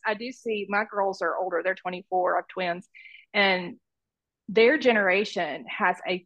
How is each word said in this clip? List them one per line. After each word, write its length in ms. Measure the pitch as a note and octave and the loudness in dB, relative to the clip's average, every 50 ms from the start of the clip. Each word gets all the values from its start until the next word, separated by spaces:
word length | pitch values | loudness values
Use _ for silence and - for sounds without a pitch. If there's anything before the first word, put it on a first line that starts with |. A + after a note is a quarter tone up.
| - | -4
I 80 | A3 G#3+ | -4 -4
do 180 | G3+ A#3 B3+ B3+ | -4 -6 -10 -12
see, 340 | - - A#3 A3 G#3 G3 F#3+ | -10 -6 -4 -4 -4 -4 -2
my 140 | G3+ G3+ A3 G#3+ | -2 -2 -2 -2
girls 300 | - G#3 G3 G3 F#3+ F#3+ | -2 -2 -2 0 -2 -2
are 160 | F#3 E3 - | -2 -2 -2
older, 240 | - F#3 F3+ E3+ E3 E3+ | -2 -2 -2 -2 -2 -2
they're 120 | F#3 F#3+ | -2 -4
twenty-four, 640 | - - F3+ F3+ F3+ - _ F#3 F#3 F3+ F3+ F3 | -4 -4 -6 -8 -8 -6 _ -2 0 0 2 0
I 20 | F3 | -2
have 100 | F3 - | -2 -4
twins, 400 | - F#3+ F#3 F3 E3+ F3+ - _ _ - - - - - - _ - | -6 -4 -4 -4 -4 -4 -8 _ _ -20 -20 -20 -20 -20 -16 _ 0
and 420 | G#3 G3+ G3 F#3+ F3+ F3 F3 - - _ _ _ _ _ _ _ _ _ _ _ _ _ - | 2 4 4 2 2 -2 -4 -10 -14 _ _ _ _ _ _ _ _ _ _ _ _ _ -2
their 300 | F#3+ A3 A3+ A#3+ D4+ D4+ | 4 6 6 6 6 4
generation 840 | B3 B3+ A#3 G#3+ G3+ F#3 F3+ G3 G#3+ G#3 - G3+ F3 D3+ C3+ D#3+ B2 - | 4 4 4 4 4 2 2 2 0 -2 -4 -4 -4 -4 -6 -8 -10 -10
has 280 | - - G#3 F3+ F#3 - - | -4 0 0 0 0 0 -2
a 180 | - F#3 F#3 - | -6 -6 -6 -6